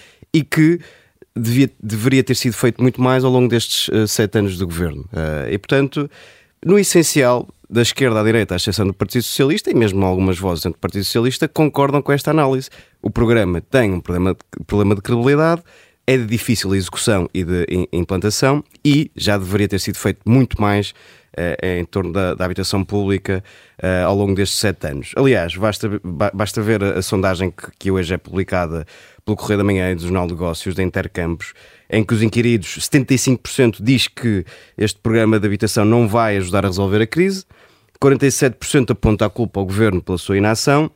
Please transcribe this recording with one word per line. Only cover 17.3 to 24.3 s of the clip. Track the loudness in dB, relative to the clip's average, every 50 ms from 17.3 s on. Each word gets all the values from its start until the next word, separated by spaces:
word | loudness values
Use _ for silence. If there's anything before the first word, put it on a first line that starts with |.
| -4
e | -4 -4
de | -2 -2 -2 -2 -2
im-, | -2 -2 -2 -2
implantação | -2 -4 -2 -2 -2 -2 -2 -2 0 2 2 2 2 0 -2 _ _ _ 2
e | 2 2 2 0 -2 -6
já | -4 -2 0 0
deveria | 0 -2 -2 0 0 0
ter | 0 0 -2
sido | -4 -4 -6
feito | -2 -2 -2 -2 -2 0
muito | 2 4 4 4 2 0 0
mais, | 0 2 2 0 -2 -4 -8 _ -20 -20 -20 _ _ _ -8
eh, | -6 -4 -4 -4 -4 -4 -4 -2 -4
em | -4
torno | -4 -4 -4 -4 -2 -2
da, | -2 -2 -2 -2
da | -4 -6
habitação | -6 -4 -6 -4 -2 -2 -2 -2
pública, | -2 -2 -2 0 0 -2 -2 -2 -4 -6 -6 -6 -10 -20 -20 -20 _ _
eh, | -6 -4 -2 0 0 0
ao | 2 2
longo | 2 0 0